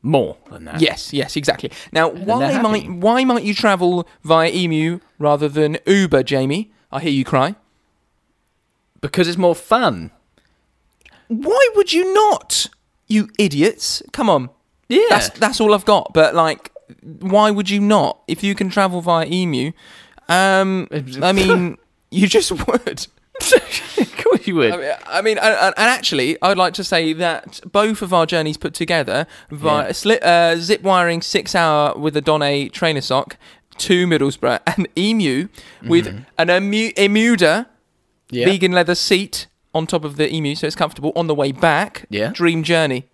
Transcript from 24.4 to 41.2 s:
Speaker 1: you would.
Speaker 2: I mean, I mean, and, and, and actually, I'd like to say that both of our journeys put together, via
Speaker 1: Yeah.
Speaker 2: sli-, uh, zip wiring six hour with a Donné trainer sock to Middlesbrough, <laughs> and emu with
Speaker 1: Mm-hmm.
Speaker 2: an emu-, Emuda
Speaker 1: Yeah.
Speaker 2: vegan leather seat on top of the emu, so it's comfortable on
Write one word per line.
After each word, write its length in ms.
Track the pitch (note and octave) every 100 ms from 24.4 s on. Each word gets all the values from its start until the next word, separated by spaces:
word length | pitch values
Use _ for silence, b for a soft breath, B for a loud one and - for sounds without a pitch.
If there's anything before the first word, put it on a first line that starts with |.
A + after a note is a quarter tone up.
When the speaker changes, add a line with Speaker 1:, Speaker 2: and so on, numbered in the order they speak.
| -
Speaker 1:
you 80 | E3+
would. 160 | A#2+
Speaker 2:
I 40 | F3
mean, 180 | C#3+ - -
I 140 | E3+
mean, 160 | G#3+ A3
and, 160 | A3 E3+
and, 180 | F#3+ F3+
and 120 | A3
actually, 480 | C4 - D3 B2+ E3
I'd 160 | F3+ F#3+
like 160 | F3+ F#3+
to 80 |
say 300 | F#3 F3 D#3+
that 460 | D#3+ F3 D#3+ - - F#3+
both 300 | G3+ A3 G#3+
of 120 | F#3
our 120 | F3+ D#3+
journeys 320 | E3+ D#3 D3+
put 160 | -
together, 540 | - E3 E3+ C3 G#2+ E3 B B
via 360 | D3+ D#3 D3 C#3+
Speaker 1:
Yeah. 40 |
Speaker 2:
sli-, 320 | - G3+ A3
uh, 320 | - E3+ E3+ E3+
zip 240 | E3+ F3
wiring 400 | F#3+ F#3 F3 E3+
six 320 | - F#3+ -
hour 440 | F#3+ E3 D3+ D3 -
with 180 | D3+ D3+
a 40 |
Donné 500 | D3 D#3 D3 C#3+ C#3
trainer 300 | - E3 D3+
sock 360 | - C3 - - b b _ -
to 300 | - F3+ F3+
Middlesbrough, 520 | D#3+ C#3 D3 C3 A#2 -
<laughs> 100 | E3+
and 100 | F#3 -
emu 520 | G3+ A3+ E3+ C3 F#3 B B B A#2
with 220 | E3 -
Speaker 1:
Mm-hmm. 120 | G2+ C3 -
Speaker 2:
an 120 | E3
emu-, 420 | F3+ G3 G#3+ A3+
Emuda 760 | - G3+ G#3 A3+ A#3 E3 F3 B3 _ _ _ _ _ _
Speaker 1:
Yeah. 140 | B2 B2
Speaker 2:
vegan 260 | G3 F3+
leather 240 | F3+ E3+ F3
seat 520 | - F#3 - - - _ _
on 120 | - D#3+
top 180 | F3 D3+
of 100 | C#3+
the 180 | D3+
emu, 220 | D#3+ D3 C#3+
so 100 | D3+
it's 100 | -
comfortable 360 | D#3+ - C#3+
on 120 | -